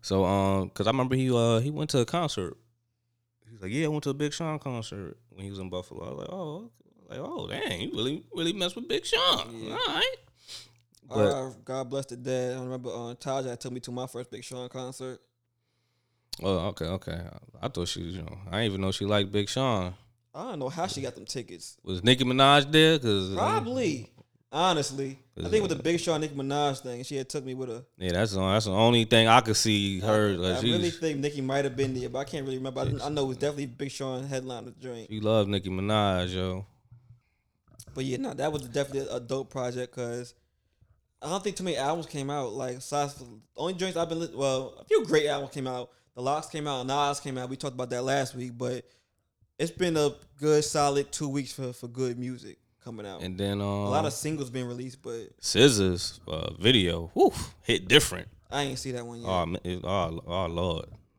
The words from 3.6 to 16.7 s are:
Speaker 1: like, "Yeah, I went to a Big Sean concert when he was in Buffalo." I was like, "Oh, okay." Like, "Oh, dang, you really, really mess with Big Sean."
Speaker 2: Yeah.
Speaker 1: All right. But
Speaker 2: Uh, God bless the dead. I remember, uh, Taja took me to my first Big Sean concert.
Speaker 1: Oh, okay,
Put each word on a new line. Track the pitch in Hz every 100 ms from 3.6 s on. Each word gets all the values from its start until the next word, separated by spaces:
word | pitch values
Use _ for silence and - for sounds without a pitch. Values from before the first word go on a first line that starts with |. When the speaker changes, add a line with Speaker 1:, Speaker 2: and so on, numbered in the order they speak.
Speaker 1:
like, | 95
"Yeah, | 123 160
I |
went | 151
to | 147
a |
Big | 139 147
Sean | - 165 156
concert | 139 120 110 98 90 - _
when | -
he | 98
was | 98
in | 92
Buffalo." | 90 87 - 85
I |
was | 123
like, | -
"Oh, | 196 165 156 233 _ _ _ -
okay." | 123
Like, | -
"Oh, | 339 -
dang, | - 427 -
you | -
really, | - 120 151 -
really | - 165
mess | 196 180 190
with | 262
Big | - -
Sean." | 453 539 - - -
Speaker 2:
Yeah. | -
Speaker 1:
All | - 480 -
right. | 494 508 - _ - - - _ _ _ 139
But | 127 107
Speaker 2:
Uh, | 135 131 110
God | - 131 117
bless | 139 135
the | 123
dead. | 127 127 123 127
I |
remember, | 127 131 123
uh, | 110 120 123
Taja | - 135 131 120
took | 127
me | 123
to | 120
my | 123 127
first | 120 127
Big | 127
Sean | 120 127 123
concert. | 127 127 131 131 127 _ _ _ _ _ _ _ _ _ _ _ -
Speaker 1:
Oh, | 95 92
okay, | 90